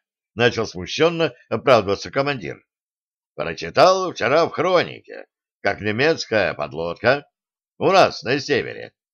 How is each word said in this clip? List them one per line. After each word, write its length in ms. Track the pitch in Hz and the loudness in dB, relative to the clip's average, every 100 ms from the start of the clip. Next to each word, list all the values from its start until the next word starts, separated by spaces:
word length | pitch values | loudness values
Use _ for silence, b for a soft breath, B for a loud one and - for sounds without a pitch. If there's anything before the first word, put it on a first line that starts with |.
| _ _ _ 101 | _ _ _ 0
начал 280 | 120 110 | 0 0
смущённо 680 | 104 87 87 - 160 170 156 b b | -6 -8 -6 0 0 2 -4 b b
оправдываться 640 | 117 113 120 95 98 90 | -2 4 4 4 -2 -4
командир. 520 | 135 139 135 73 60 _ _ _ _ _ _ _ | -4 -2 -4 -8 -14 _ _ _ _ _ _ _
Прочитал 800 | - 82 82 82 85 165 190 180 | -8 -8 -8 -4 4 4 4 -2
вчера 340 | - 113 151 156 | -4 0 2 0
в 40 | |
«Хронике», 760 | - 175 180 92 57 - 52 - _ _ _ | 0 0 2 0 -8 -18 -18 -20 _ _ _
как 200 | 101 95 | -4 -2
немецкая 720 | 104 107 151 143 - 110 87 | -2 0 0 0 -2 0 0
подлодка 720 | 69 73 73 85 85 110 139 - _ _ _ _ - | -2 -8 -6 -6 -2 0 0 -4 _ _ _ _ -2
у 120 | 151 | 2
нас 320 | 190 107 - | 4 4 0
на 160 | 101 139 | -4 -2
севере 540 | 131 127 65 57 57 _ _ | 0 -2 -2 -10 -16 _ _